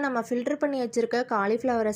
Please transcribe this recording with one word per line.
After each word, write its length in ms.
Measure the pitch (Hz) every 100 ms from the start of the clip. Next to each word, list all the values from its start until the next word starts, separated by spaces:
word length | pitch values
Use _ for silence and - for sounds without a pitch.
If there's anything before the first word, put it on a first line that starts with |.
| 285
நம்ம 140 | 247 226
ஃபில்டர் 340 | 247 247 294
பண்ணி 160 | 294 269 240
வச்சிருக்க 420 | 240 233 233 247 220
காலிஃப்ளவரை 580 | 196 233 262 233 214